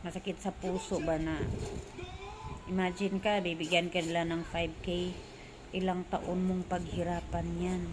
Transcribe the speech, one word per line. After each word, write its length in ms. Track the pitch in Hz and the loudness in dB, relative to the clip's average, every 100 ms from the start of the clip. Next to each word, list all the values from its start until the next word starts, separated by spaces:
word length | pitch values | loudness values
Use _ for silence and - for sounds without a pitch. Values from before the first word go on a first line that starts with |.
masakit 320 | 180 185 202 170 | -6 -6 -4 -4
sa 140 | 196 | -4
puso 480 | - 190 185 - 175 | -2 -2 -2 0 0
ba 160 | 156 160 | 2 2
na, 240 | 160 156 135 - - - - - 359 - - - - - - | 2 0 0 0 -2 -6 -8 -10 -10 -8 -10 -8 -8 -8 -2
imagine 560 | 185 185 180 202 190 | 2 2 2 2 2
ka, 160 | 208 208 | 4 4
bibigyan 480 | 175 165 156 175 175 | 2 0 4 4 6
ka 160 | 180 | 2
nila 240 | 165 170 165 | 2 2 2
ng 160 | 165 175 | 0 0
five 240 | 175 170 160 | 0 0 -2
K, 320 | - 175 180 180 - - - - - | -2 0 0 -4 -10 -14 -14 -16 -6
ilang 320 | - 185 180 180 | 0 2 2 0
taon 320 | 190 - 180 | -2 0 2
mong 240 | 185 185 175 | 4 2 0
paghirapan 800 | 180 170 - 170 175 - 175 170 170 | -2 0 0 0 0 0 -2 0 0
yan 280 | 180 185 170 | 0 0 -2